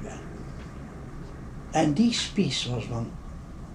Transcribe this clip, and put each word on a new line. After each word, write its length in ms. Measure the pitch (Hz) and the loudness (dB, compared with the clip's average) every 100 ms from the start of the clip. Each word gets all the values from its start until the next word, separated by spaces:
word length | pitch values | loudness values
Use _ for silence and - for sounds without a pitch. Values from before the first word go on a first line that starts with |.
well. 160 | - - - - - - - - - - - - - - - - - | -6 -8 -10 -10 -10 -10 -10 -10 -10 -10 -10 -10 -10 -10 -10 -10 0
And 220 | 156 160 143 | 6 6 8
this 320 | 233 - - | 6 6 2
piece 400 | - 147 - 123 | 4 4 2 0
was 200 | 120 - | -2 -2
one. 240 | 117 117 - - - - - - | -2 -2 -6 -8 -10 -10 -10 -10